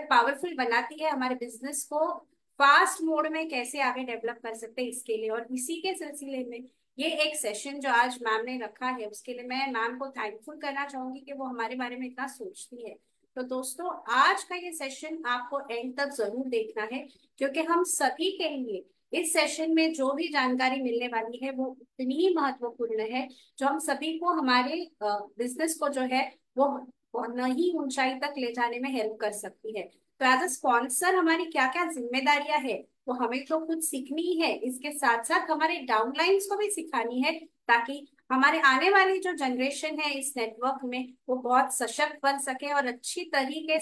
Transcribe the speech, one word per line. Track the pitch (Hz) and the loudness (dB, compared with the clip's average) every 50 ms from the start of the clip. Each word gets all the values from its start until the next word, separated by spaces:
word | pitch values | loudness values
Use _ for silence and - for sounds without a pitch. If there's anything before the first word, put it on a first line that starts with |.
| 302 | 0
powerful | - 277 240 233 262 285 285 - 349 320 | 4 6 6 6 6 2 0 -2 -4 -2
बनाती | 262 269 285 339 359 - - 311 302 311 | 0 0 2 2 2 2 0 -2 -2 -2
है, | 311 | 0
हमारे | 294 262 254 254 254 | 0 0 0 0 -2
business | 254 240 240 - - 254 285 294 - - | -2 -6 -8 -10 -8 -8 -6 -6 -6 -4
को | - 294 294 320 359 349 - - _ _ _ _ _ _ - | -2 0 2 2 2 0 -4 -10 _ _ _ _ _ _ 6
Fast | 277 277 285 330 381 370 - - 330 | 8 8 8 8 8 6 2 0 0
mode | 320 311 302 311 | 0 2 2 2
में | 311 311 320 320 320 | 2 0 -2 -4 -4
कैसे | 269 254 247 - - 294 | -4 -4 -4 -4 -2 -2
आगे | 269 254 247 254 262 | 0 0 0 -2 -4
develop | 247 233 226 - 233 240 240 - | -6 -6 -4 -4 -6 -6 -6 -8
कर | 226 226 | -10 -10
सकते | 226 226 226 - - 254 | -10 -12 -10 -8 -6 -6
हैं | 233 | -6
इसके | - - - - 220 | -6 -6 -6 -4 -4
लिए। | 214 220 220 | -2 -2 -2
और | 220 233 233 247 254 | -4 -4 -4 -4 -6
इसी | 254 - - 330 | -4 -4 -4 -4
के | 339 330 381 370 | -4 -4 -4 -4
सिलसिले | 359 320 294 285 - 277 277 269 262 247 | -4 -6 -10 -10 -10 -10 -8 -6 -6 -6
में | 240 240 240 254 - _ _ _ _ _ 247 | -6 -8 -12 -14 -16 _ _ _ _ _ -4
ये | 285 320 - 302 302 | -4 -2 0 0 0
एक | 302 302 | 0 -2
session | - - 214 208 - - 277 277 285 | -2 -4 -4 -4 -6 -6 -8 -8 -4
जो | 262 269 | -2 2
आज | 240 233 247 254 254 - 240 | 4 4 4 2 0 -4 -2
मैम | 226 220 220 233 | 0 0 0 -2
ने | 254 254 247 | -4 -6 -6
रखा | 220 208 - - - 247 | -8 -8 -8 -6 -4 -4
है, | 254 247 214 | -4 -4 -6
उसके | 208 214 - - 254 240 | -10 -12 -12 -12 -12 -10
लिए | 247 247 | -10 -8
मैं | 247 254 262 277 269 247 | -6 -4 -4 -2 -2 -2
मैम | 226 226 240 254 254 | -2 -2 -2 -2 -4
को | 277 269 | -8 -8
thankful | 262 247 220 208 220 - - 302 302 | -6 -6 -6 -6 -8 -10 -14 -16 -12
करना | 311 302 285 277 277 285 | -8 -6 -4 -4 -4 -4
चाहूंगी | 285 269 262 254 254 262 277 | -6 -6 -8 -8 -8 -10 -10
कि | 269 277 277 | -12 -12 -10
वो | 262 269 | -8 -8
हमारे | 254 247 233 226 233 254 | -8 -6 -4 -4 -4 -4
बारे | 254 254 240 247 | -4 -6 -6 -6
में | 254 254 | -6 -8
इतना | 254 247 - 262 | -8 -8 -8 -8
सोचती | 269 - - 220 185 - - - - 247 240 233 202 | -8 -8 -10 -12 -12 -12 -14 -16 -16 -16 -14 -14 -14
है। | - - _ _ _ _ _ _ - | -14 -16 _ _ _ _ _ _ -10
तो | 254 254 | -8 -6
दोस्तों, | 254 254 254 262 262 - - 349 349 - - - 226 240 | -4 -4 -4 -4 -6 -6 -6 -6 -6 -6 -6 -4 2 4
आज | 254 285 349 392 392 - | 6 6 6 6 4 0
का | - 359 | -6 -6
ये | 359 349 359 320 | -6 -6 -8 -8
session | 320 277 262 262 - 302 311 320 320 320 | -6 -8 -8 -8 -8 -10 -8 -8 -6 -2
आपको | 359 247 247 247 - 285 277 269 240 | -2 -2 -2 -2 -4 -6 -6 -6 -6
end | 233 233 240 254 247 | -6 -6 -6 -6 -4
तक | 277 285 277 285 - | -4 -4 -2 -2 -2
जरूर | 214 196 220 247 269 254 | -2 -2 -2 -4 -4 -2
देखना | 240 226 220 - - 220 214 220 247 | -2 -2 -2 -2 -4 -6 -6 -4 -6
है, | 269 - - - _ _ _ _ - | -8 -10 -12 -18 _ _ _ _ -4
क्योंकि | 269 277 262 320 320 | -2 -2 0 0 2
हम | 330 330 339 359 | 2 4 2 2
सभी | - - - 285 254 - - 330 381 392 - | 2 2 2 2 2 2 0 -2 -2 0 0
के | 349 302 294 | -2 -2 -2
लिए | 269 254 226 196 180 - _ _ _ _ _ - | -4 -6 -4 -6 -6 -8 _ _ _ _ _ -2
इस | 330 339 - - | -2 0 0 2
session | 330 302 302 - - 320 320 320 | 2 2 2 0 -2 0 2 4
में | 320 320 320 320 | 4 4 4 2
जो | 269 262 269 285 | 0 0 0 0
भी | 285 330 320 | 0 -2 -2
जानकारी | 294 277 254 254 254 254 262 262 269 277 262 | 0 0 2 2 2 2 0 0 0 0 -2
मिलने | 247 233 233 240 247 | -2 0 -2 -2 -2
वाली | 240 226 226 233 240 247 262 | -2 -4 -4 -4 -6 -6 -6
है | 269 | -6
वो | 262 254 262 | -4 -4 -4
उतनी | 254 262 - - _ _ - 262 254 277 | -6 -6 -10 -18 _ _ -6 -4 -2 0
ही | 311 359 381 359 | 2 2 2 4
महत्वपूर्ण | 320 277 269 254 - 240 233 233 - 233 226 220 220 214 | 2 2 0 0 -2 -6 -8 -6 -4 -4 -2 -2 -2 -2
है, | 220 240 262 - - - - _ _ _ - | -2 -2 -4 -4 -6 -8 -18 _ _ _ -2
जो | 262 | 0
हम | 277 302 320 | 0 0 0
सभी | - - 262 269 302 320 320 320 | 0 -2 -2 -2 -2 -4 -4 -2
को | 339 349 339 | 0 0 2
हमारे, | 320 269 254 247 247 254 277 320 349 349 - _ - 214 | 2 4 4 4 4 4 2 0 -4 -6 -6 _ -4 -2
अ, | 208 208 208 202 202 - 214 | -2 -2 -2 -4 -6 -6 -6
business | 240 247 254 269 320 320 320 | -4 -4 -2 -2 -2 -2 -2
को | - 302 277 | 0 -2 -2
जो | 262 262 254 | 0 0 0
है | 254 254 262 294 - - _ _ _ - | 0 0 0 0 -2 -6 _ _ _ 0
वो, | 247 269 285 254 - - - - _ _ _ - | 2 2 2 2 -2 -8 -12 -20 _ _ _ -6
वो | 233 - 240 240 | -6 -4 -4 -4
नई | 247 254 254 262 302 349 359 339 | -2 -2 0 2 2 2 2 2
ऊंचाई | 302 285 269 254 277 262 262 262 | 0 -2 -2 0 0 0 0 0
तक | 262 277 285 294 294 | -2 -4 -4 -4 -4
ले | 254 240 233 | -4 -4 -2
जाने | 247 240 233 240 240 | 0 -2 -2 -2 -2
में | 262 277 | -4 -2
help | 262 240 214 220 220 220 | -2 -2 -2 -2 -4 -4
कर | 220 214 208 | -4 -4 -4
सकती | - - 185 - _ - 220 220 202 | -4 -8 -12 -12 _ -10 -8 -8 -8
है। | 175 | -8
तो | - _ _ _ _ _ - 269 | -10 _ _ _ _ _ 2 4
as | 254 262 262 349 | 6 6 6 4
a | 370 | 0
sponsor | - - - 269 240 233 254 269 - - 349 359 381 | -2 0 2 4 4 4 4 2 0 2 2 4 4
हमारी | 370 339 320 330 339 349 | 4 6 4 4 2 0
क्या | 330 - 285 262 | 0 0 2 2
क्या | 262 254 349 349 | 2 2 0 -2
जिम्मेदारियां | 320 320 262 233 240 240 269 262 294 294 285 285 302 302 302 254 | -2 -2 -4 -4 -2 -2 2 4 4 4 4 2 0 0 0 0
है | 254 202 - - _ _ _ _ 262 | 0 -4 -4 -6 _ _ _ _ -6
वो | 247 | -4
हमें | 247 254 226 247 269 - | -2 -2 0 -2 -2 -2
तो | - 320 320 320 | 0 0 0 0
खुद | 320 330 320 | 0 -2 -2
सीखनी | - - - 262 254 - 277 320 349 | -2 -2 -4 -4 -6 -4 -4 -2 0
ही | 349 359 320 | 0 0 2
है, | 330 262 214 - | 2 0 0 -2
इसके | - 254 254 - - 294 | -4 -6 -6 -6 -6 -8
साथ | 294 - 277 240 233 233 - | -4 0 2 2 2 2 2
साथ | - 330 370 359 320 | 2 2 2 2 0
हमारे | 311 294 311 320 349 320 262 254 | 0 2 2 2 0 0 -2 2
downlines | 226 214 226 254 277 302 330 370 392 392 392 | 2 2 2 2 2 2 4 4 4 4 2
को | - 403 | 0 -2
भी | 403 415 403 | 0 0 0
सिखानी | - 330 - - - 233 226 240 247 254 | -2 -4 -6 -4 -2 -2 -2 0 0 0
है, | 269 311 330 320 - - _ _ _ - | 2 2 0 -2 -6 -16 _ _ _ 4
ताकि | 233 240 233 262 277 285 277 - _ _ _ - 262 | 4 4 4 2 -4 -8 -10 -14 _ _ _ 0 4
हमारे | 262 269 294 311 320 285 | 6 6 6 6 8 6
आने | 269 262 269 - 381 | 6 6 6 6 8
वाली | 415 392 381 381 381 370 | 8 8 8 6 4 2
जो | 381 359 349 | 0 -2 -2
generation | 294 277 254 247 247 254 277 285 - 311 311 302 302 | 0 0 0 0 0 0 0 -2 -2 -4 -4 -4 -2
है | 311 294 285 277 | -2 -2 -2 -4
इस | 262 - - | -4 -6 -4
network | 247 226 220 - 233 247 262 277 269 262 | -4 -4 -4 -4 -2 -2 -2 -2 -2 -4
में | 247 247 254 254 - - _ _ - | -6 -4 -4 -6 -6 -10 _ _ -2
वो | 254 | -2
बहुत | 247 240 240 247 262 262 262 - | 0 2 4 4 4 4 4 2
सशक्त | - 240 220 - - 294 294 294 - - | -2 -2 -2 0 0 0 0 0 0 2
बन | 277 277 269 | 2 2 2
सके | 269 269 262 269 285 285 285 | 0 -6 -6 -4 -4 -2 0
और | 285 277 | 0 0
अच्छी | 247 240 - - - - 349 359 330 - | 0 -2 -6 -8 -8 -6 -6 -4 -2 0
तरीके | 277 269 269 302 320 311 320 311 311 | 0 0 0 -2 -4 -2 0 0 0